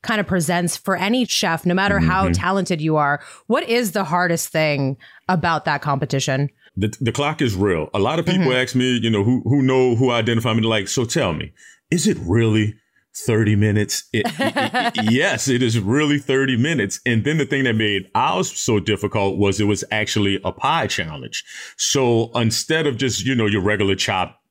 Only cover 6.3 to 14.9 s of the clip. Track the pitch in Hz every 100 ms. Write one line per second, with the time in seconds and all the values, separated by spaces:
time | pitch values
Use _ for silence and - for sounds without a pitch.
6.3 | 135 147 _ _ - 107 - 117 123 143
7.3 | 156 127 92 101 85 76 104 104 160 -
8.3 | 190 147 127 127 127 127 123 113 107 107
9.3 | 127 - 139 131 131 127 117 131 120 110
10.3 | 113 113 110 110 110 95 - 117 165 107
11.3 | 76 73 _ - - _ 175 220 127 82
12.3 | 110 113 110 107 - _ _ _ - -
13.3 | 110 107 104 107 104 104 - - 113 -
14.3 | 151 277 - 262 247 233